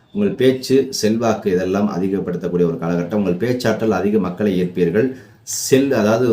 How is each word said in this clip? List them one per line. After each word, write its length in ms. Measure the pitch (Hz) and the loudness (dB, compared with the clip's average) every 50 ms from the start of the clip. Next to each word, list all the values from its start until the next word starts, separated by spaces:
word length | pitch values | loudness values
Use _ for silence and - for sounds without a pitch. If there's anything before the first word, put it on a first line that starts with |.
| _ _ - | _ _ -4
உங்கள் 180 | 101 104 98 | -2 -2 0
பேச்சு, 560 | 95 - 123 131 131 127 - - 131 135 131 - | 0 2 2 2 2 2 0 2 2 2 2 0
செல்வாக்கு 580 | - - - 104 110 113 117 113 110 - - 104 | -2 -2 0 0 0 0 0 0 0 0 0 0
இதெல்லாம் 380 | 90 90 92 92 95 101 104 104 - 87 | 0 0 0 0 0 0 0 0 -2 -2
அதிகப்படுத்தக்கூடிய 680 | 95 95 98 95 87 87 87 85 87 87 87 87 87 82 | -2 -2 -2 -2 -2 -4 -6 -6 -4 -4 0 0 2 0
ஒரு 60 | 80 80 | 0 -2
காலகட்டம். 380 | 82 85 87 87 87 - 107 107 | -2 -2 -2 -2 -2 -2 -2 -2
உங்கள் 160 | 101 90 87 87 113 | 0 0 0 0 0
பேச்சாற்றல் 520 | 123 127 127 - 113 104 - 113 110 98 90 | -2 -2 0 0 -2 0 0 0 0 0 0
அதிக 200 | 95 104 104 110 | 0 0 0 0
மக்களை 320 | 92 90 87 - 107 104 92 90 | 0 -2 -2 -2 -2 0 0 0
ஈர்ப்பீர்கள். 460 | 90 87 - 92 87 85 85 107 127 127 - - - - - - _ | -2 -2 0 0 0 2 2 2 0 0 -2 -6 -14 -20 -20 -20 _
செல்-, 500 | - - - - - 135 131 139 139 131 | -12 -10 -8 0 2 2 4 4 4 2
அதாவது 320 | 113 104 107 113 123 127 117 | 2 2 2 2 2 2 2